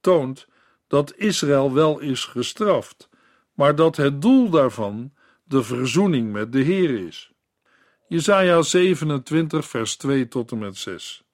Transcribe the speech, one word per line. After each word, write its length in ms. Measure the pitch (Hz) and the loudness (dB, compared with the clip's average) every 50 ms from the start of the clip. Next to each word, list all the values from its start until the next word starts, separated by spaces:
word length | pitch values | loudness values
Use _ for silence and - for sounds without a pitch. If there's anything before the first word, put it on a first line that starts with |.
toont 460 | - 190 185 160 135 131 131 - - _ _ _ _ _ _ _ _ _ | 4 4 2 2 2 -4 -10 -14 -18 _ _ _ _ _ _ _ _ _
dat 240 | - 143 143 143 - | 0 0 0 -2 -8
Israël 580 | - 202 214 180 - - 143 143 139 135 139 127 | -4 -4 -2 -2 -2 0 2 2 2 2 2 2
wel 260 | 143 160 151 151 131 | 2 2 2 0 -2
is 260 | 143 143 131 123 - | -4 -6 -6 -6 -6
gestraft, 840 | - - 123 120 - - - 214 202 170 120 98 - - _ - _ _ _ _ _ _ _ _ _ _ | -8 -6 -8 -8 -6 -6 -2 0 0 0 0 -2 -8 -20 _ -20 _ _ _ _ _ _ _ _ _ _
maar 220 | - 139 143 147 | 2 2 2 4
dat 200 | 147 160 165 - | 4 2 2 2
het 260 | - 143 143 139 139 | 0 -2 -2 -2 0
doel 280 | 151 233 269 262 247 208 | 2 4 4 4 4 4
daarvan 640 | 165 156 135 123 - - 107 101 104 110 123 139 _ _ _ _ _ _ _ | 2 2 2 2 -2 -6 -8 -8 -8 -10 -12 -14 _ _ _ _ _ _ _
de 200 | _ 135 135 117 | _ -2 0 0
verzoening 680 | 104 123 123 131 127 117 170 202 190 160 127 113 107 | 0 -4 -4 -4 0 0 2 2 2 2 0 -2 -4
met 200 | 104 101 110 117 | -4 -6 -6 -2
de 100 | 123 135 | 0 0
Heer 460 | 131 156 190 190 180 151 127 104 90 | 0 2 2 0 0 0 -2 -4 -6
is. 240 | 82 - - - _ _ _ _ _ _ _ _ _ _ _ _ _ _ _ _ | -10 -14 -18 -20 _ _ _ _ _ _ _ _ _ _ _ _ _ _ _ _
Jesaja 540 | _ 170 165 143 202 202 190 190 180 175 170 | _ -4 -2 2 2 4 4 4 4 4 4
zevenentwintig, 1040 | 156 - - 180 180 185 180 - 156 151 147 135 123 - 151 160 165 156 156 156 143 | 2 2 2 2 4 4 2 0 -2 -4 -4 -4 -4 -2 0 0 0 0 -2 -4 -4
vers 300 | - - 117 113 107 - | -4 -6 -6 -6 -6 -8
twee 320 | _ - 135 139 135 127 | _ -4 -2 0 0 -2
tot 240 | 120 - 127 113 117 | -2 -6 -8 -8 -6
en 60 | 123 | -8
met 200 | 110 107 98 95 | -10 -10 -10 -12
zes. 460 | - - 104 90 80 - - - - _ _ | -12 -12 -12 -12 -14 -14 -18 -18 -20 _ _